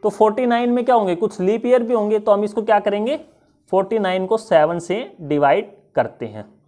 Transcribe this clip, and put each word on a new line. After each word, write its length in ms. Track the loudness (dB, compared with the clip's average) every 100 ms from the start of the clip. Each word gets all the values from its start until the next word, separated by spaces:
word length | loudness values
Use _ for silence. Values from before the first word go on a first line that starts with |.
तो 80 | -2
फ़ोर्टी 360 | 2 2 4 0
नाइन 240 | 0 0
में 140 | 0
क्या 100 | 2
होंगे, 200 | 2 2 -2
कुछ 240 | -4 -2
लीप 260 | 0 0 2
ईयर 160 | 0
भी 120 | 2
होंगे, 240 | -2 0 -2
तो 140 | 2
हम 120 | 0
इसको 180 | 0 -4
क्या 160 | 0 0
करेंगे, 360 | 2 -2 -4 -6 -8 _ _ _ _
फ़ोर्टी 260 | -2 0 -2
नाइन 280 | -2 -2 -2
को 100 | -4
सेवन 400 | 2 2 2 -2
से 360 | -6 -6 -8 -14
डिवाइड 540 | -4 0 2 2 -2 -16 _
करते 320 | -4 -4 -6 -12
हैं 220 | -12 -18 _